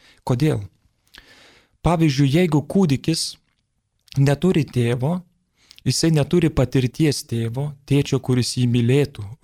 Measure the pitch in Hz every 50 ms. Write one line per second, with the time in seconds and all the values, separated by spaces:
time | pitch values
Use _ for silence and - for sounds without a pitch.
0 | _ _ _ _ _ - 131 120 151 151 143 110 98 - _ _ _ _ _ _
1 | _ _ - - - - - - - - _ _ _ _ _ _ - 151 175 165
2 | 165 156 131 135 143 135 131 170 185 170 151 147 143 - - 196 196 156 135 120
3 | - - 160 - - - - - _ _ _ _ _ _ _ _ _ _ _ _
4 | _ _ - - 139 143 143 143 - 180 185 160 135 - - 127 120 117 123 127
5 | 127 151 175 180 - _ _ _ _ _ _ _ _ _ _ - - 131 127 -
6 | - 165 160 147 135 - - 175 165 156 - - 131 - - 139 127 120 - -
7 | 160 151 131 - - - 120 117 113 113 117 131 143 147 143 - _ - 139 143
8 | 139 - 139 131 - - 127 127 117 - - 127 123 120 120 123 117 117 131 147
9 | 143 143 - - 101 98 120 -